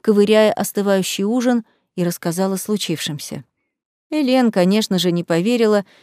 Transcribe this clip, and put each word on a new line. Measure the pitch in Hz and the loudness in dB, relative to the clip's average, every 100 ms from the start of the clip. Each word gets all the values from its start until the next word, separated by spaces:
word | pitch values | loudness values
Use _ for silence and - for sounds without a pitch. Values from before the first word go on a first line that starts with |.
ковыряя | - 208 208 214 214 | 2 4 4 4 4
остывающий | - 202 - 202 196 180 - | 2 -4 -4 0 0 0 -4
ужин, | 196 247 247 240 220 _ _ - | -2 0 0 0 -4 _ _ -4
и | |
рассказала | 175 170 175 170 190 | -4 -2 -6 -2 -2
о | 190 | -4
случившемся. | - 208 - 156 - 147 - 147 - _ _ _ _ _ _ | -4 -4 -4 -6 -6 -8 -10 -14 -16 _ _ _ _ _ _
Элен, | 311 262 254 240 | -2 0 2 2
конечно | 202 180 208 208 190 | 2 2 2 0 -2
же, | 175 | 0
не | 175 | -2
поверила | 170 165 190 247 220 208 190 _ | 0 -2 0 0 2 2 -2 _